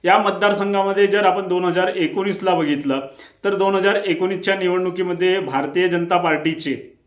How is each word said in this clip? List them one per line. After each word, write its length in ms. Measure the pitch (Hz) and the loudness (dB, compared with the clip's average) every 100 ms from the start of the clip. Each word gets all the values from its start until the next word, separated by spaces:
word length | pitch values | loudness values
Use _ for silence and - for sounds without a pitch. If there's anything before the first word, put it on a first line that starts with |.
या 140 | 175 208 | 6 4
मतदारसंघामध्ये 880 | 202 180 208 202 202 196 196 196 202 | 4 0 0 0 0 0 0 2 2
जर 180 | 202 196 | 4 2
आपण 220 | 185 185 | 2 -2
दोन 180 | 180 180 | -2 0
हजार 220 | 170 185 | 0 0
एकोणीसला 680 | 185 165 196 196 185 190 170 | 0 -2 -2 -4 -2 0 0
बघितलं 440 | 151 147 143 135 135 - - _ | 0 -2 -2 -4 -4 -16 -20 _
तर 120 | 196 190 | -4 0
दोन 200 | 196 196 | 0 2
हजार 200 | 196 202 | 2 0
एकोणीसच्या 600 | 202 170 185 190 185 196 | 0 -2 -2 -2 -2 0
निवडणुकीमध्ये 840 | 180 180 185 170 180 170 185 190 | 0 0 -2 -4 -4 0 0 0
भारतीय 480 | 127 135 143 160 180 | -2 -4 -2 0 0
जनता 300 | 175 170 180 | 0 0 0
पार्टीचे 800 | 165 151 156 160 147 123 - _ | 2 0 -2 -6 -6 -8 -10 _